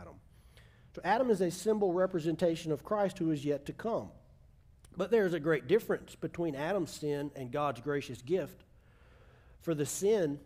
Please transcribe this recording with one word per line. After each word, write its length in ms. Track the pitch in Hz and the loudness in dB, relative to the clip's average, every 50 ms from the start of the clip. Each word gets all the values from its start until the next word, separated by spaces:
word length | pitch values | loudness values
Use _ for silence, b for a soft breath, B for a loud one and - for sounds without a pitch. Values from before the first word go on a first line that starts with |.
Adam. 140 | 180 165 - - - b b b b b b b b b b b b b b | -16 -16 -18 -20 -20 b b b b b b b b b b b b b b
So 80 | - - | -6 -2
Adam 240 | 175 208 240 262 247 | 0 2 2 4 2
is 140 | 214 170 | 2 2
a 80 | 190 170 | 2 0
symbol 420 | - - - 214 214 214 202 190 | -2 -2 0 0 2 2 2 2
representation 800 | 170 180 185 190 190 175 147 170 165 160 185 170 165 160 - 156 | 2 2 2 2 0 -2 -2 -2 0 2 2 2 2 0 -2 -4
of 100 | 151 139 | -4 -4
Christ 360 | - - 214 208 202 185 190 - | -2 -2 0 0 0 0 0 0
who 120 | 170 160 | 0 0
is 140 | 156 143 135 | 0 0 0
yet 220 | 147 143 139 - | -2 -2 -2 -4
to 80 | - 156 | -8 -10
come. 340 | - - 226 226 156 104 - - - - - - - - - - - - - - - - - - | -6 -4 -4 -4 -4 -4 -8 -12 -20 -20 -20 -20 -20 -20 -20 -20 -20 -20 -20 -20 -20 -20 -12 -6
But 140 | - 190 185 | -4 0 4
there 160 | 233 226 202 | 4 4 4
is 80 | 180 170 | 4 2
a 60 | 165 | 0
great 280 | 139 165 160 135 127 131 | 2 2 2 2 4 4
difference 460 | 185 226 - - 185 - - - - | 2 4 4 2 -2 -2 -4 -10 -10
between 400 | - - - - - 170 165 139 | -8 -8 -6 -4 -2 -2 -2 -2
Adam's 360 | 131 147 165 202 202 165 120 | -2 -2 0 0 0 0 -2
sin 400 | - - 151 147 143 143 143 143 - | -4 -4 -2 -2 0 0 -2 -4 -6
and 160 | 139 131 120 | -8 -8 -4
God's 300 | 123 147 147 143 131 127 | 0 0 0 0 0 -2
gracious 400 | - 147 143 143 135 - 123 - | -2 -2 -2 -2 -2 -4 -8 -10
gift. 420 | 127 131 175 190 147 190 - - - - b b b b b b b b b b b b b b b b b b | -2 -2 0 0 0 -4 -10 -16 -20 -20 b b b b b b b b b b b b b b b b b b
For 140 | - 165 165 | -4 -2 0
the 100 | 147 147 | 0 0
sin 560 | 131 - - 185 202 226 208 175 147 143 143 - | -2 -2 0 2 4 4 4 2 0 -2 -4 -10